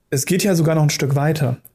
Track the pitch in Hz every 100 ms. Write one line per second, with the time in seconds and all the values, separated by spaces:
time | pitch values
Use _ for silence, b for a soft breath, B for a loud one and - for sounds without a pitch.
0 | _ 139 - 180 202 170 160 160 151 -
1 | 135 139 151 156 131 127 -